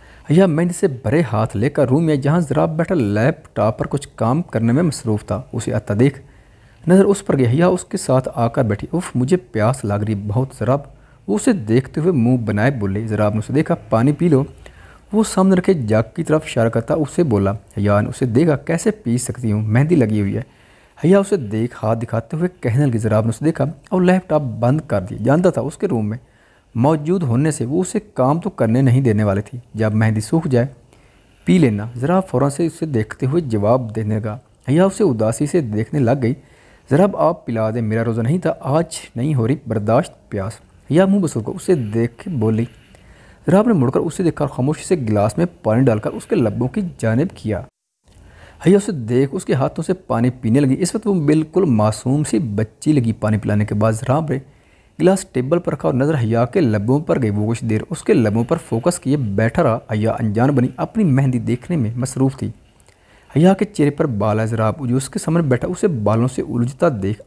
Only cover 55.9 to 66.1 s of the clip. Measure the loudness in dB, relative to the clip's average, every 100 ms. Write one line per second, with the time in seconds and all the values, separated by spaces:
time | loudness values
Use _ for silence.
55.9 | 0 0 0 0 0 0 0 2 0 0
56.9 | 0 0 0 0 0 -2 -2 -2 -2 -4
57.9 | -6 0 2 2 0 0 -4 -4 -2 -2
58.9 | -2 -2 -2 -2 0 0 2 0 0 -4
59.9 | -2 0 0 -2 0 2 2 0 -2 -6
60.9 | 0 2 2 2 0 -2 -4 -4 -2 -2
61.9 | -4 -6 0 -2 -2 -8 -10 _ _ _
62.9 | _ _ _ _ 2 4 4 -2 0 0
63.9 | 0 -2 0 0 0 0 0 0 -2 -2
64.9 | -2 -4 -6 -2 0 0 0 -2 -2 -2
65.9 | 0 0